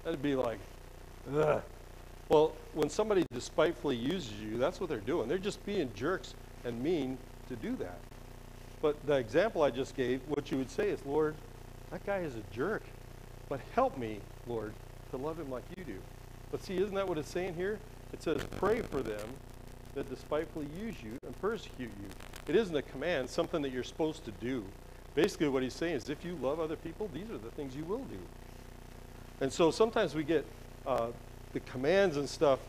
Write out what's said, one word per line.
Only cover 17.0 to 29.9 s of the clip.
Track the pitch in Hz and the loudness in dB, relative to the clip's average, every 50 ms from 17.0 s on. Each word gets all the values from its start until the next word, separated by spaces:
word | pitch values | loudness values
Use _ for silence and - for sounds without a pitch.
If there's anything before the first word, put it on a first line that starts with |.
| 196 190 | 2 2
what | 175 156 | 0 0
it's | 139 - | -2 -2
saying | - 180 180 190 165 | -2 0 0 0 0
here? | 165 180 196 220 208 - - - - - - - | 0 0 0 0 -2 -6 -12 -14 -14 -12 -12 -12
It | - - | -2 2
says, | 180 156 - - - - - | 2 2 2 0 -2 -2 2
"Pray | - 196 220 240 | 4 4 4 4
for | - - - 135 | 2 -2 -2 -2
them | 123 110 107 104 104 110 135 147 - - - - - - - - - - - | -2 0 -2 -4 -4 -6 -8 -10 -12 -14 -14 -14 -12 -12 -12 -14 -12 -8 -6
that | 139 135 120 | -6 -4 -4
despitefully | 127 - - - 156 151 165 160 - 165 147 143 147 180 | -6 -8 -4 0 0 0 0 0 -4 -6 -6 -6 -6 -6
use | 214 233 190 - 113 | -6 -6 -6 -6 -8
you | 107 117 143 - | -8 -8 -8 -8
and | 156 123 - | -10 -8 -2
persecute | - 196 233 208 - - - - 123 113 - - | -2 0 0 -2 -6 -10 -8 -8 -8 -8 -6 -10
you." | 101 - - - - - - - - - | -10 -10 -10 -12 -12 -12 -10 -10 -4 4
It | 139 | 6
isn't | 202 233 180 165 | 6 6 6 2
a | 143 | 0
command, | 127 - - 135 135 170 180 143 127 120 | 0 0 -6 -4 0 2 2 2 0 0
something | - - 165 - - 165 | 2 0 0 2 2 0
that | 143 139 | 0 0
you're | 127 127 120 | 0 -2 -4
supposed | - - - 165 156 156 - - | -4 0 0 0 0 0 -4 -8
to | 120 | -8
do. | 101 - 110 120 135 127 98 95 - - - - - - - - - | -8 -4 -2 0 0 0 -2 -4 -10 -12 -14 -14 -16 -16 -16 -2 4
Basically | 143 165 180 180 - 165 147 | 4 4 4 4 2 2 4
what | 131 135 | 4 4
he's | 127 127 - | 2 2 0
saying | - 165 170 170 | 0 0 0 0
is, | 127 - 120 | 0 -2 -2
if | 151 147 - | -6 -4 -4
you | 175 180 165 | -6 -4 0
love | 127 131 147 165 | 0 0 2 2
other | 165 156 160 - | 0 -2 -2 -4
people, | - 170 160 - 214 208 143 | -6 -10 -6 -4 -6 -4 -4
these | 143 196 226 | -6 -6 -6
are | 208 127 | -8 -8
the | 107 117 | -8 -8
things | - - 147 135 123 | -6 -6 -6 -6 -6
you | 139 160 | -6 -4
will | 165 196 254 269 | -2 -2 -4 -4
do. | - 107 95 85 85 - - - - - - - - - - - - - - - - - - - - - - | -6 -8 -10 -10 -12 -12 -14 -14 -14 -14 -14 -14 -14 -14 -14 -14 -14 -14 -14 -14 -14 -14 -14 -14 -14 -4 0
And | 139 135 | 0 0
so | - - 175 160 | 6 8 6 8
sometimes | 143 - 220 226 | 8 8 6 6